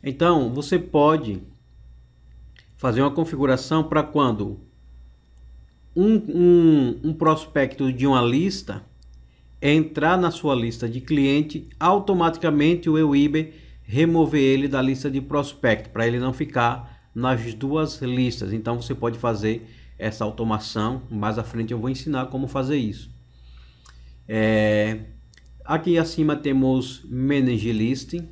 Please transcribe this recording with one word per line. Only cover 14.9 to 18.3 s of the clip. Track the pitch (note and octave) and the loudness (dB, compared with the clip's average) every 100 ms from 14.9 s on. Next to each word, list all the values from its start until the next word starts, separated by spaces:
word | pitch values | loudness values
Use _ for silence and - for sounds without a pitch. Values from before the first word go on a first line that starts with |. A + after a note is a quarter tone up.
| C3+ C#3+ | -2 -4
de | C3+ | -6
prospecto, | B2+ D3 C#3 - B2 G#2+ - | -4 -4 -4 -2 0 0 -2
para | A2+ A#2 | -2 -2
ele | A#2+ | 0
não | B2+ | -4
ficar | B2 D3 - A#2 B2 - - _ - | -4 -4 0 0 -2 -12 -20 _ -4
nas | B2+ B2 A#2 G#2+ | -2 -2 -4 -6
duas | C3+ D#3 D#3 - | -4 -2 -2 -4
listas. | B2+ B2+ B2+ | -4 0 -2